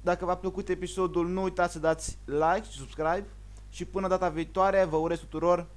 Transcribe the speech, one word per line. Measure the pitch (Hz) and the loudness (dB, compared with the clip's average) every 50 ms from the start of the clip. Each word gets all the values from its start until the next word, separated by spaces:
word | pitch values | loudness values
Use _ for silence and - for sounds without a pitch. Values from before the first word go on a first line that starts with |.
Dacă | - 170 175 170 185 | 2 2 0 0 0
v-a | 175 180 | -2 -2
plăcut | 175 185 185 - 185 185 156 | 0 -2 -4 -4 -4 -4 -4
episodul, | 185 - 180 175 - 190 185 180 156 175 170 170 | -4 -4 -4 -6 -2 -2 -2 0 2 0 0 0
nu | 180 190 | 0 0
uitați | 190 185 180 - 175 175 | -2 -2 2 0 0 0
să | - 160 | 0 0
dați | 151 160 160 160 - - - - - | 2 2 2 2 -2 -8 -8 -8 -8
like | - 139 147 156 160 180 208 220 - | -2 0 2 4 4 2 2 -2 -6
și | - 139 | -12 -12
subscribe | 135 - - - 156 156 170 196 202 - - - - - - - - - | -12 -12 -6 -2 0 0 0 0 -4 -8 -14 -16 -16 -16 -16 -16 -16 -14
și | - - 175 | -10 -10 -10
până | - - 190 196 185 | -6 -4 -2 0 2
data | 185 180 185 175 | 2 2 2 0
viitoare | 151 160 165 156 - 190 190 196 190 196 185 | 0 -2 -4 -2 2 4 4 6 6 6 4
vă | 165 151 | 4 4
urez | 160 160 165 170 160 | 2 2 2 0 -2
tuturor | - - - 156 165 170 175 170 170 - - | -4 -8 -4 0 4 4 4 4 2 -6 -12